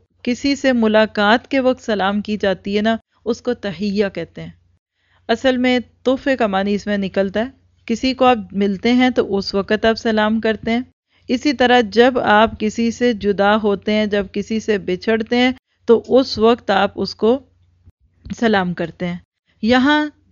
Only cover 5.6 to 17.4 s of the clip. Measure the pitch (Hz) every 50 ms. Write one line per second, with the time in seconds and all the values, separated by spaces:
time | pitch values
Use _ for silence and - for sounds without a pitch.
5.6 | 247 254 247 247 - - _ _ _ 247 262 262 - 285 269 - 233 214 190 190
6.6 | 196 202 208 196 - 202 208 202 196 185 - 202 196 196 185 208 226 269 - _
7.6 | _ _ _ _ _ - 226 220 - 262 254 262 262 247 254 220 190 180 - 196
8.6 | 202 202 196 180 - 233 247 247 254 254 247 - - - 196 196 190 - - 196
9.6 | 185 - 214 208 - 226 226 220 - 233 220 214 214 214 220 226 214 220 220 208
10.6 | - 226 226 240 254 - _ _ _ _ _ _ _ - 240 247 - 302 277 240
11.6 | 254 240 247 247 233 196 190 214 240 262 254 247 - - 208 208 226 214 - -
12.6 | 214 214 - - 233 233 220 - 247 240 233 196 190 202 202 175 196 202 208 220
13.6 | 208 214 202 196 - 226 214 214 214 214 202 202 196 196 - 208 196 - 226 220
14.6 | 214 - 208 196 170 175 180 180 - 226 220 220 220 - 240 247 247 254 254 -
15.6 | _ _ _ _ _ - 233 220 - - 233 254 269 - - 214 214 226 240 233
16.6 | - - 196 190 196 196 - - 196 190 - - 214 220 247 277